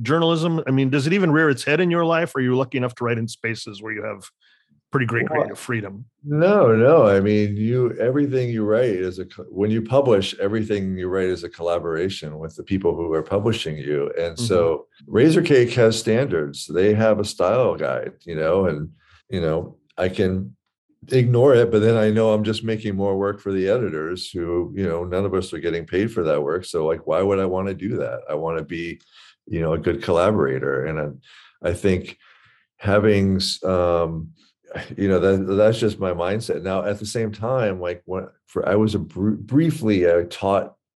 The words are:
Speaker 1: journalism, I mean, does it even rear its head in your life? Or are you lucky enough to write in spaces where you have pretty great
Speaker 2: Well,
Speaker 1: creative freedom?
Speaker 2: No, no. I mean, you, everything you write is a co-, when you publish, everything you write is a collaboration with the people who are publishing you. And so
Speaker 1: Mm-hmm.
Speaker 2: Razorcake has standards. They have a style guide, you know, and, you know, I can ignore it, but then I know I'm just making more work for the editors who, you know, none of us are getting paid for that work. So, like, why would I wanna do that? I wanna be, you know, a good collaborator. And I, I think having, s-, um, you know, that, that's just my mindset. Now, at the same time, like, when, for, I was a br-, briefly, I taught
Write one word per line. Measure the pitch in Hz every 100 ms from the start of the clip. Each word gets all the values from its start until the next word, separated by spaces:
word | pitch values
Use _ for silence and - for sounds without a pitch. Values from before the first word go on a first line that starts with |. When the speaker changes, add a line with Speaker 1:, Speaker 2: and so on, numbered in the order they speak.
Speaker 1:
journalism, | 113 165 165 165 170 165 -
I |
mean, | 135 135
does | 143 143
it |
even | 202 180
rear | 151 160
its | 120 139
head | 151
in | 180
your | 170 165
life? | 165 170
Or | 139
are |
you | 127 127
lucky | 131 131
enough | 123 -
to |
write | 120 117
in | 113
spaces | - 113 110 - 101
where | 110
you | 107
have | 107 101 - _ _ _ _ _ _
pretty | 139 117
great | 117 -
Speaker 2:
Well, | -
Speaker 1:
creative | 104 101
freedom? | - 117 98 98 123 _
Speaker 2:
No, | 147 151 180 208 131 110
no. | 123 160 110
I | 98
mean, | 101 107 104 101
you, | 110 127 120 110
everything | 117 143 139 131 123
you | 113
write | 104 110 127
is | 92 92 90
a | 87
co-, | - -
when | 90 104
you | 113
publish, | 110 135 135 101 95 -
everything | 98 110 107 104 95 92
you | 90
write | 95 92
is | 87
a | 85
collaboration | - 85 85 82 80 95 95 78 78
with | 80 -
the |
people | - 95 85 80
who | 85
are | 80
publishing | 76 98 113 101 - 76
you. | 69 73 71 -
And | 85 82
so | 117 90 82 76 - _
Speaker 1:
Mm-hmm. | - 98
Speaker 2:
Razorcake | 156 170 156 135 120
has | 127 113 110
standards. | 113 113 143 82 71 71 -
They | 82 101 107
have | 110 104
a | 101
style | - 90 120 110 78
guide, | 71 62 - -
you | 87 80
know, | 78 95 90
and, | 76 80 - _ _ -
you | 95
know, | 80 80 80 - _ -
I | 92
can | 95 92 95 95 - _ _ _ _ -
ignore | 131 120 120 139
it, | 120 117
but | 110
then | 110 113
I | 107
know | 107 110
I'm | 107
just | 107 110
making | 113 107 107 98
more | 98 98
work | 101 101
for | 101
the | 95 92
editors | 120 101 78 80 92 -
who, | 90 85 87 85 98
you | 92
know, | 85
none | 90 90 98
of | 95
us | 92
are | 82
getting | 82 82 82
paid | 92 113
for | 113
that | 78 76
work. | 71 87 -
So, | 85 78
like, | 80 -
why | 80
would | 98 98
I | 95
wanna | 92 98 95
do | 101 104
that? | 62 62 -
I |
wanna | 76 82 82
be, | 78 82 85 82 _ - - _ -
you | 82
know, | 80
a | 80
good | 87 82
collaborator. | - 85 95 107 67 65 67 67 73
And | 78 76 65 _ - - _
I, | 87
I |
think | 90 101 90 - - _ _ _ _ _ _
having, | - 104 107 101 98 92
s-, | - -
um, | 92 92 87 85 82 82 80 - _ _ - - - -
you | 98
know, | 92
that, | 95 98 95
that's | 98 107 117
just | 113 104
my | 92
mindset. | 85 87 107 117 82
Now, | 92 95
at | 90 104
the | 107
same | 120 110
time, | 101 113 131 107 90
like, | 87 90 -
when, | 92 - _ _
for, | 92 -
I | 101
was | 110 104
a |
br-, | 78 92 104
briefly, | 110 107 139 165 - 110 98 87
I | 87
taught | 87 - 95 98 90 _ _